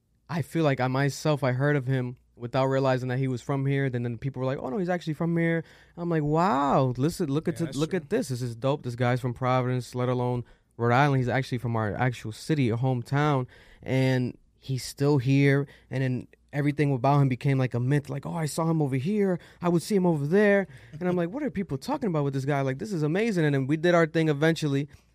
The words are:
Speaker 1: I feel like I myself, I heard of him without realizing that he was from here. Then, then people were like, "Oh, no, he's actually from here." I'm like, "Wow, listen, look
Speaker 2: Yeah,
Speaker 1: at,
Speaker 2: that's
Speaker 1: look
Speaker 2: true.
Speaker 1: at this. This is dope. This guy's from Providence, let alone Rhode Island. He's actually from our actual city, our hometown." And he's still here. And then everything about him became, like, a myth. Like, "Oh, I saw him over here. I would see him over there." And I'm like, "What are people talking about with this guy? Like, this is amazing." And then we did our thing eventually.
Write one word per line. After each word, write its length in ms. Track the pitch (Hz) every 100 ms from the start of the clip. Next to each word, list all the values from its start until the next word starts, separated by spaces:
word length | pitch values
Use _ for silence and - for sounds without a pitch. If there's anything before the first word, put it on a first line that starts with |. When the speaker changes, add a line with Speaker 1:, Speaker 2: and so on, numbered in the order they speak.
| _ _ -
Speaker 1:
I 140 | 160
feel 220 | - 165
like 160 | 151 131
I 80 | 127
myself, 540 | 131 139 - 156 143
I 80 | 135
heard 240 | 127 143 147
of 100 | 127
him 300 | 131 123 127 _ -
without 300 | 117 131 135
realizing 420 | 135 135 127 127
that 100 | 127
he 100 | 135
was 120 | 123
from 240 | - 139
here. 240 | 135 139 135
Then, 140 | 120
then 160 | 120 117
people 220 | 139 131
were 60 | 131
like, 120 | 139
"Oh, 80 | 262
no, 100 | 233
he's 100 | 175
actually 260 | 180 160
from 220 | 147 170 170
here." 260 | 165 165 - - - -
I'm 140 | 175
like, 120 | 160
"Wow, 680 | 147 156 185 254 285 185 131 120
listen, 340 | 147 175 156
look 140 | 143 175
Speaker 2:
Yeah, 60 |
Speaker 1:
at, 60 | 165
Speaker 2:
that's 160 | 165 135
Speaker 1:
look 140 | 156
Speaker 2:
true. 80 | 185
Speaker 1:
at 120 | 147
this. 180 | 233 196
This 140 | 123
is 140 | 123 117
dope. 260 | 135 147
This 140 | 127 117
guy's 240 | 120 123
from 140 | 127
Providence, 600 | 117 127 127 123 127 120
let 140 | 123 123
alone 360 | 123 123 123 - - _ -
Rhode 160 | 117
Island. 260 | 120 147 135
He's 80 | 123
actually 300 | 120 131 123
from 180 | 120 113
our 180 | 107
actual 380 | - 127 120 107
city, 380 | 110 - 156 123
our 60 | 117
hometown." 680 | 131 123 - 139 151 135 127 - - -
And 540 | - 131 131 127 123 - _ _
he's 240 | - 131
still 340 | - - 143 147
here. 480 | 123 135 139 139 139 - -
And 120 | 131
then 240 | 131 127 - _ -
everything 400 | 143 143 143 143
about 280 | 131 131 143
him 80 | 139
became, 300 | 123 143 135
like, 160 | 127
a 60 | 120
myth. 280 | 123 143 -
Like, 180 | 139 160
"Oh, 80 |
I 120 | 170 151
saw 220 | - 165
him 120 | 160
over 140 | 143 131
here. 420 | 143 208 196 175 - -
I 60 | 175
would 140 | 170
see 120 | -
him 120 | 202 180
over 200 | 156 143
there." 400 | 196 208 202 190 - - 151
And 100 | 180
I'm 80 | 180
like, 140 | 170
"What 120 | 247
are 80 | 277
people 280 | 190 196 139
talking 300 | - 285 220
about 160 | 156
with 100 | 143
this 100 | 135
guy? 180 | 131 143
Like, 160 | 135 131
this 140 | 214
is 100 | 175
amazing." 420 | 147 175 233 180
And 100 | 151
then 120 | 139 131
we 100 | 156
did 180 | 175
our 120 | 170 165
thing 220 | 165 160
eventually. 600 | 143 160 165 151 139 143 - _